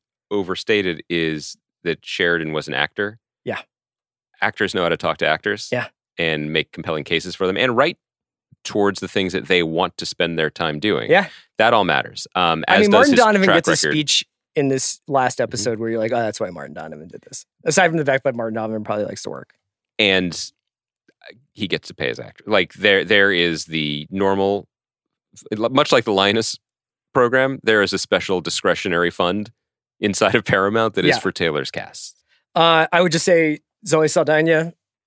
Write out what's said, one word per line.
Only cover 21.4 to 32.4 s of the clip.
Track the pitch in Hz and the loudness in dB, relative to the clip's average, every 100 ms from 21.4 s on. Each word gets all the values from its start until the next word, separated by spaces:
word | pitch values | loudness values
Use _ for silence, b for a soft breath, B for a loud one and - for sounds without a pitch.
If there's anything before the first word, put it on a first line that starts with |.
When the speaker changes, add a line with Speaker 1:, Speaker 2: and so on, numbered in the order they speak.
| _ | _
Speaker 1:
he | - 98 | -10 -6
gets | 78 - | -6 -8
to | |
pay | - 65 | -6 -6
his | 57 | -6
actor. | 53 - - | -12 -14 0
Like, | 104 87 - | 0 0 0
there, | 101 95 | 4 4
there | 85 104 98 | 4 4 4
is | 87 87 78 - | 4 0 -2 -6
the | 80 76 73 76 | -4 -4 -6 -8
normal, | 95 98 98 98 101 - _ _ _ _ _ _ - - 107 | -4 -2 0 0 -2 -6 _ _ _ _ _ _ -18 -10 -4
much | 117 131 147 | 0 2 4
like | 135 113 | 2 4
the | |
Linus | 95 98 113 113 - _ _ _ _ _ | 2 4 2 -2 -6 _ _ _ _ _
program, | 135 120 131 131 131 | 0 2 2 0 0
there | 110 107 | 2 4
is | 95 | 4
a | 98 | 0
special | - 92 - 92 | 0 -2 0 -2
discretionary | 85 - 98 85 98 85 87 | -2 -2 0 0 0 0 0
fund | - 90 101 107 _ _ _ _ - | 0 -2 -2 -6 _ _ _ _ -6
inside | 104 95 104 117 | -4 2 2 2
of | - | 2
Paramount | 98 98 113 113 | 2 2 2 0
that | - | 2
is | 147 123 | 2 2
Speaker 2:
Yeah. | |
Speaker 1:
for | 95 | -2
Taylor's | - 85 73 65 | -2 -2 -2 -6
cast. | - - - - _ _ _ | -10 -14 -16 -18 _ _ _